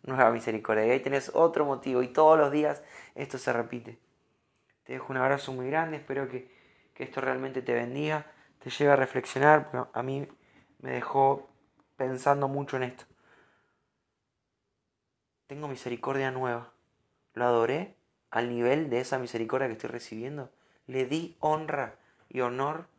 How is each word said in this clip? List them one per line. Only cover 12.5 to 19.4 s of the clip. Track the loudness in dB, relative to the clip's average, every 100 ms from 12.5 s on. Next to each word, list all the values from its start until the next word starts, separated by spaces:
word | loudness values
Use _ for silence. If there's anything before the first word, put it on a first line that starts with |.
| -4 -4 -4
en |
esto. | -6 -8 -20 _ _ _ _ _ _ _ _ _ _ _ _ _ _ _ _ _ _ _ _ _ _ _ _
Tengo | -10 -10
misericordia | -8 -8 -6 -2 0 0
nueva. | -2 -2 -4 -8 _ _ _ _ _ _
Lo | 0
adoré | 4 4 4 0 -6 _ _ _ _
al | -2 -2
nivel | 0 2 2 0
de | -4
esa | -2 -4
misericordia | -4 -6